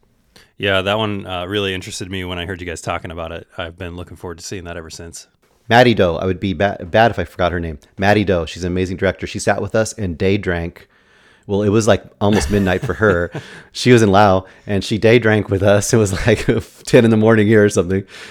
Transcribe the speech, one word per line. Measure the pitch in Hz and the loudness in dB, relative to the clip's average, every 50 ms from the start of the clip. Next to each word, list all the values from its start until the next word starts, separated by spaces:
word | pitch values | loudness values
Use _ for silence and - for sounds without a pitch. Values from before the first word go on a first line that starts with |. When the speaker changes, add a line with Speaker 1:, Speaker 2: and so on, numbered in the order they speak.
| _ _ _ _ _ _ _ - _ _ _ - | _ _ _ _ _ _ _ -20 _ _ _ -6
Speaker 1:
Yeah, | 98 101 98 95 | -4 -2 -2 0
that | 92 98 104 | 0 -2 -2
one, | 110 110 104 104 98 98 | -2 -2 -4 -6 -8 -10
uh, | 92 92 90 90 | -10 -8 -8 -8
really | 90 104 104 101 98 95 | -6 -4 -4 -4 -4 -6
interested | 92 92 110 - - 107 90 | -6 -10 -12 -12 -12 -12 -10
me | 98 95 90 | -10 -8 -8
when | 90 92 87 | -8 -8 -8
I | 87 | -8
heard | 98 95 87 | -10 -10 -10
you | 90 | -10
guys | 87 82 78 | -12 -12 -10
talking | - - 87 85 - 92 | -8 -8 -8 -8 -10 -12
about | 82 85 82 80 | -12 -12 -12 -12
it. | 82 82 - _ _ - | -12 -14 -16 _ _ -12
I've | 90 82 85 | -12 -12 -12
been | 90 95 87 85 | -14 -14 -14 -12
looking | 87 85 - 92 | -14 -16 -18 -18
forward | - - 90 82 85 | -16 -14 -14 -14 -14
to | - | -14
seeing | - 110 95 85 | -14 -14 -14 -14
that | 87 85 85 | -14 -14 -14
ever | 82 82 | -16 -16
since. | - - 85 85 85 - - _ _ _ _ _ _ _ _ - | -18 -18 -18 -18 -18 -20 -20 _ _ _ _ _ _ _ _ 6
Speaker 2:
Maddie | 113 120 127 123 | 6 8 8 8
Doe. | 113 98 98 87 82 | 6 4 2 2 0
I | 80 82 | -2 -2
would | 95 95 87 | -4 -4 -4
be | - 98 92 | -4 -6 -2
ba-, | 76 101 101 95 - | -2 -2 -2 -2 -6
bad | - 85 - 107 117 117 | -8 0 2 4 4 4
if | 101 - | 2 -2
I | 87 | -6
forgot | - - - 90 85 | -8 -4 -2 -2 -2
her | 85 90 | -2 -4
name. | 85 82 78 73 _ _ _ - | -6 -8 -10 -12 _ _ _ -2
Maddie | 98 101 101 104 101 | 2 2 2 4 2
Doe. | 90 95 87 80 | 2 0 -2 -2
She's | 78 - 85 87 | -6 -8 -8 -6
an | 87 | -4
amazing | 90 92 92 87 95 | -2 -2 -4 -4 -4
director. | 82 95 92 90 - - | -2 -2 -2 -2 -4 -8
She | - - 104 | -10 -10 -4
sat | - 110 101 98 | -2 -2 -2 -2
with | 101 95 - | -4 -2 -2
us | 113 110 - | -2 -2 -2
and | - - 107 90 82 | -6 -8 -8 -8 -4
day | - 98 95 98 104 | -2 0 0 0 0
drank. | 92 92 87 85 85 85 - - - _ _ _ _ _ _ _ _ _ _ _ _ | -2 -4 -4 -4 -6 -8 -10 -14 -20 _ _ _ _ _ _ _ _ _ _ _ _
Well, | - 101 98 | -6 -4 -2
it | 104 104 | 0 2
was, | 101 113 104 | 2 2 2
like, | 113 101 92 - - _ _ | 2 0 0 -2 -10 _ _
almost | 107 101 107 98 - - | 0 2 2 2 0 0
midnight | 104 101 98 92 92 92 | 0 0 0 0 0 -2
for | - 127 85 | -4 -6 -2
her. | - 110 104 90 85 87 85 - | 2 2 2 2 2 -2 -4 -6
Speaker 1:
<laughs> | 139 - - - - - _ | -12 -14 -16 -20 -20 -20 _
Speaker 2:
She | - - - 123 | -12 -2 4 4
was | 123 117 | 6 6
in | 113 101 | 6 4
Laos, | 95 101 107 101 92 95 - - - - _ | 6 6 6 6 4 2 0 -6 -14 -18 _
and | - 104 98 | -4 -4 -4
she | - - 113 | -2 -4 -2
day | 101 101 110 117 123 | 0 4 4 4 4
drank | 110 110 110 104 95 - | 4 2 2 2 0 -2
with | 101 92 | -2 0
us. | 95 101 101 104 - - | 2 2 2 2 2 2
It | - 113 | 2 2
was, | 107 95 101 - - | 2 2 -2 -2 0
like, | 123 110 - - | 0 0 2 0
<laughs> | - 120 110 - - - - - | 0 -2 -2 -4 -8 -16 -18 -2
ten | - - 131 117 | 2 4 4 6
in | 113 | 6
the | 113 107 | 4 4
morning | 107 110 113 110 104 | 4 4 4 4 4
here | 104 113 107 | 4 4 4
or | 104 104 | 4 4
something, | - 107 87 87 95 98 101 - - - - - | 2 0 -2 0 -2 -4 -4 -8 -14 -20 -20 -20